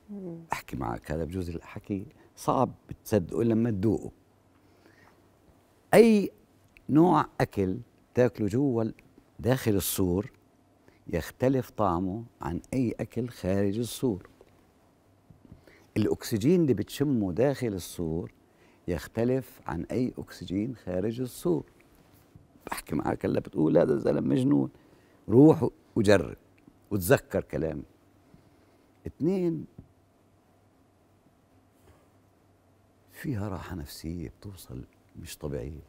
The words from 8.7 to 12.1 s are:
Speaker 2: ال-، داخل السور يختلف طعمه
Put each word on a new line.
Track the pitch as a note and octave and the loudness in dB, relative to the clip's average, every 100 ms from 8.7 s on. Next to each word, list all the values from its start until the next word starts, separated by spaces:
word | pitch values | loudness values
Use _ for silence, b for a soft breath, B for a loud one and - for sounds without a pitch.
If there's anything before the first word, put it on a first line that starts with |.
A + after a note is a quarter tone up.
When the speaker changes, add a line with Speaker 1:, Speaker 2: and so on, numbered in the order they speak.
| A2+ | 0
Speaker 2:
ال-، | A2 - - _ _ - | -2 -6 -20 _ _ -4
داخل | G#2 C3 A2+ G2 | 0 0 2 0
السور | - - F#2 F2+ A2 - _ _ _ _ _ b - | 0 0 0 0 -4 -12 _ _ _ _ _ b -8
يختلف | E2+ - - B2+ C3+ - | -6 -6 -2 0 0 -4
طعمه | - G2 E2+ F#2+ | -2 0 0 -2